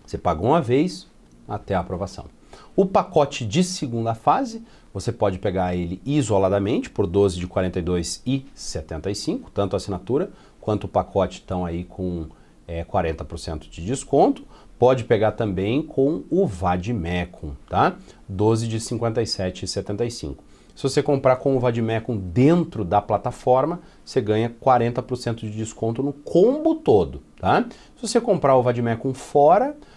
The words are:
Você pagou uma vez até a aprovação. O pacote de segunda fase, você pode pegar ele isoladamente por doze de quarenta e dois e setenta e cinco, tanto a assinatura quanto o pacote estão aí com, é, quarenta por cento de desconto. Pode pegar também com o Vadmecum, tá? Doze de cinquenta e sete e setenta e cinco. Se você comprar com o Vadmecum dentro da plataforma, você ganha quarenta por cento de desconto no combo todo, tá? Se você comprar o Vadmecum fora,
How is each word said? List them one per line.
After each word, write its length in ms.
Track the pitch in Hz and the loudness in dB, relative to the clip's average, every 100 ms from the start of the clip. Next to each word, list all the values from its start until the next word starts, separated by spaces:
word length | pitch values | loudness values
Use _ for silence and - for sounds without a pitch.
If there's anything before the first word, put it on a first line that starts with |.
Você 140 | - - | -12 -4
pagou 320 | 98 80 107 | -2 0 2
uma 140 | 165 | 2
vez 440 | 117 131 180 - - _ _ - - | 4 2 2 -4 -16 _ _ -20 -10
até 280 | 104 - | -10 -2
a 60 | 95 | -4
aprovação. 440 | 87 90 95 - - - - - - | -2 -6 -8 -10 -18 -20 -20 -20 -4
O 120 | - 196 | 0 2
pacote 580 | 202 196 160 139 - | 2 2 2 2 0
de 180 | 113 127 | -2 0
segunda 520 | 185 - 139 117 113 | 0 -2 -4 -2 -2
fase, 480 | 113 - 180 262 226 - - - | 0 2 2 0 -8 -16 -20 -12
você 180 | 98 117 | -6 -6
pode 260 | - 104 92 | 0 0 0
pegar 360 | 104 92 90 | -2 0 -2
ele 260 | 90 87 90 135 | -2 -4 -6 -2
isoladamente 840 | 147 107 101 95 101 98 156 269 | 0 2 2 4 2 2 -2 -2
por 180 | - 98 | -2 0
doze 320 | 98 101 87 | 4 4 2
de 80 | 87 | -4
quarenta 320 | - 90 90 | -2 -2 -2
e 40 | |
dois 400 | 85 90 85 - 127 | 0 -2 -2 -6 -2
e 200 | 135 135 | -2 -4
setenta 560 | - - - - 80 95 | -14 -10 -10 -8 -6 -6
e 40 | |
cinco, 360 | 101 - 247 - | -4 -4 -4 -4
tanto 240 | - 101 | -4 -2
a 20 | 95 | -2
assinatura 540 | - 90 - 135 196 - - _ | -4 -8 -2 -2 -2 -8 -20 _
quanto 260 | - 107 | -4 -4
o 40 | 98 | 0
pacote 520 | 101 90 98 90 - | -2 0 0 -2 -4
estão 260 | - 90 87 | -8 -6 -4
aí 180 | 85 | -6
com, 440 | 90 - 92 87 78 - - _ - | -8 -8 -6 -6 -8 -14 -20 _ -10
é, 160 | 82 | -10
quarenta 400 | 82 98 82 80 | -4 -2 -2 -4
por 160 | 85 80 | -8 -10
cento 300 | - 78 - | -8 -10 -10
de 160 | - | -10
desconto. 580 | 87 135 - 139 226 269 - - - - | -6 -6 0 4 4 2 -8 -20 -20 2
Pode 260 | 123 131 | 2 4
pegar 280 | 113 110 107 | 2 2 2
também 500 | - 110 92 98 135 | 0 -2 0 0 0
com 400 | 156 - 135 180 - | -2 0 0 0 -2
o 160 | 175 180 | 0 0
Vadmecum, 1080 | 92 92 90 92 120 82 87 87 - 76 71 - | 0 -2 -2 -2 -4 -2 -4 -4 -8 -14 -14 -4
tá? 280 | 92 151 185 - - - | 0 0 0 -16 -20 -12
Doze 400 | 95 107 113 113 | 0 2 2 0
de 140 | 110 | -6
cinquenta 400 | - 113 117 117 | -6 -4 -2 -2
e 60 | 113 | -4
sete 400 | - 92 92 95 | -4 -6 -6 -6
e 20 | |
setenta 360 | 101 92 208 | -6 -6 -4
e 60 | 113 | -4
cinco. 320 | - 73 71 - - - | -4 -10 -10 -16 -20 -20
Se 80 | - | -6
você 200 | 139 147 | -2 0
comprar 340 | 139 139 135 127 | 0 0 2 2
com 200 | 143 131 | 2 2
o 40 | |
Vadmecum 560 | 123 120 113 113 117 110 | 0 0 0 -2 -2 -6
dentro 680 | 92 85 135 175 - 117 | -2 2 4 4 0 -4
da 180 | 90 104 | 0 0
plataforma, 800 | - 104 123 - - 127 143 175 - - | 2 -2 -2 -4 2 4 2 -4 -12 -20
você 180 | - 135 | -4 -4
ganha 280 | 104 107 117 | 0 0 0
quarenta 540 | 117 131 123 117 120 | 0 2 4 2 -2
por 140 | 117 123 | -6 -6
cento 240 | - 113 | -4 -6
de 100 | 107 | -6
desconto 520 | 107 110 - 113 113 | -6 -8 -4 -4 -2
no 100 | 139 | -4
combo 600 | 139 - 170 220 294 320 320 | -6 0 4 4 4 0 0
todo, 460 | - 107 85 - - - | 4 4 4 -4 -16 -4
tá? 280 | 90 151 240 - - - | 0 2 0 -8 -20 -12
Se 120 | 233 | -2
você 120 | 233 | 0
comprar 360 | 233 175 139 131 | 2 2 6 6
o 60 | |
Vadmecum 520 | 123 120 117 123 135 | 4 0 0 -2 -4
fora, 600 | 123 - 147 147 190 277 302 - | -6 0 6 6 6 2 -4 -18